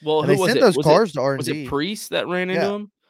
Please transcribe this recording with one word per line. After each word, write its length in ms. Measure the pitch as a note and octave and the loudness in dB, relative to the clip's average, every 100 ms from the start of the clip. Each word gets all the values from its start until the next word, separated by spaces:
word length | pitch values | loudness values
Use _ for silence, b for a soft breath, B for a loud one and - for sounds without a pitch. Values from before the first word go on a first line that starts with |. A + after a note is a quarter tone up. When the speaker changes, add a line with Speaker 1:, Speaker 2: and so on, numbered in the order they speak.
Speaker 1:
Well, 160 | D3+ D#3 | -4 0
Speaker 2:
And 60 | D3+ | 2
Speaker 1:
who 60 | F#3+ | 2
Speaker 2:
they 60 | |
Speaker 1:
was 80 | F#3 | 2
Speaker 2:
sent 80 | B3 | 4
Speaker 1:
it? 40 | |
Speaker 2:
those 140 | A#3 - | 4 4
Speaker 1:
Was 100 | D#3 | 4
it, 40 | |
Speaker 2:
cars 220 | E3+ G#3+ | 4 4
to 60 | D3 | 0
Speaker 1:
was 20 | |
it 0 | |
Speaker 2:
R 100 | C3+ C3+ | -2 -2
and 100 | A#2+ | -6
D. 220 | D3+ B2+ | -8 -6
Speaker 1:
Priest 400 | C#3 F3 G#3+ - | -4 -4 -8 -8
that 180 | E3+ A#2 | -6 -4
ran 220 | F3+ F#3 | -4 -4
into 120 | F#3 | -2
Speaker 2:
Yeah. 140 | G3 G#3 | -4 -4
Speaker 1:
him? 160 | G#3 _ | -10 _